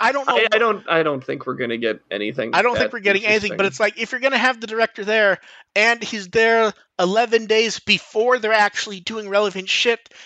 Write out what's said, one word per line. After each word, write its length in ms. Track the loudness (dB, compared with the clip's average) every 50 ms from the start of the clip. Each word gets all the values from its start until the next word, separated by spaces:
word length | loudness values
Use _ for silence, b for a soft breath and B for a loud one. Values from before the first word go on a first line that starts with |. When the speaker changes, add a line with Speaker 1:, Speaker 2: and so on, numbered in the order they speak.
Speaker 1:
I 100 | 0 0
don't 140 | 0 0 0 0
know 60 | 2
Speaker 2:
I, 60 | 2
I 20 |
Speaker 1:
what 160 | 2 2 2 2
Speaker 2:
don't, 300 | 2 0 0 -2 -4 -2
I 120 | 0 0 0
don't 200 | 0 -2 -4 -6
think 220 | -8 -8 -8 -8
we're 80 | -8 -6
gonna 240 | -6 -4 -4 -4 -2
get 220 | -2 -4 -4 -4 _ _
anything 400 | -8 -6 -6 -6 -4 -6 -4 0 0
Speaker 1:
I 60 | 2
don't 140 | 2 2 0
think 140 | 0 -2 -2
Speaker 2:
that 20 |
Speaker 1:
we're 60 | -4 -2
getting 240 | 0 0 0 2 2
anything, 260 | 0 0 0 0 -2 -2
but 80 | -2 -2
Speaker 2:
interesting. 20 | -2
Speaker 1:
it's 120 | 0 -2
like, 180 | -2 -2 -2 -4
if 100 | -6 -6
you're 80 | -4 -2
gonna 160 | -2 0 0
have 240 | 2 2 0 0 -2
the 60 | -8
director 380 | -8 -2 -2 -2 -2 -2 -6 -4
there, 340 | -2 0 2 2 2 2 B B B B B B _ 0
and 280 | 2 2 2 2 0
he's 260 | -4 -8 -8 -10 -8 -2
there 460 | 0 2 4 4 4 4 2 0 -2 b b b _ -2
eleven 480 | 0 2 2 2 2 2 2 0 2
days 320 | 0 2 2 2 0 -2 -4
before 600 | -2 0 0 0 -2 -4 -2 0 2 2 2 0
they're 120 | 2 2
actually 480 | 2 2 2 2 0 -4 -8 -8 -10 -10
doing 280 | -10 -8 -8 -8 -6 -2
relevant 400 | 0 0 0 0 -2 -4 -4 -2
shit, 300 | -2 0 2 0 0 -2 -6 -14 B B B